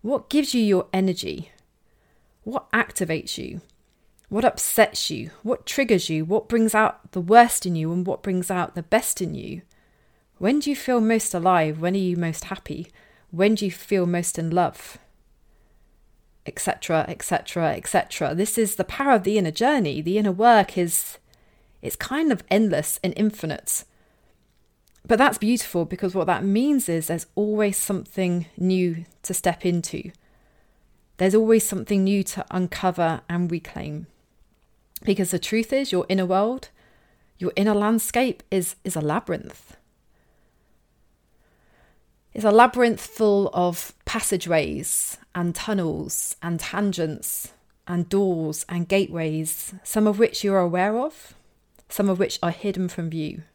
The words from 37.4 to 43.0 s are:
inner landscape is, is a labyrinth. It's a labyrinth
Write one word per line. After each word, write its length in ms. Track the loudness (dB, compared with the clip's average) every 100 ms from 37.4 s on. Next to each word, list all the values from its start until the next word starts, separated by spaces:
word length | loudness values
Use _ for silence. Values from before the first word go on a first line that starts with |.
| -4 0
inner 180 | 2
landscape 680 | 2 2 0 0 0 0 -2 -2
is, 260 | -2 -2 -8
is 100 | -8
a 60 | -4
labyrinth. 760 | -2 -2 -4 -8 -8 -20 -20 -20 _ _ _ _ _ _ _ _ _ _ _ _ _ _ _ _ _ _ _ _ _ _ _ _ _
It's 100 | 0
a 60 | 4
labyrinth 480 | 6 6 6 0 0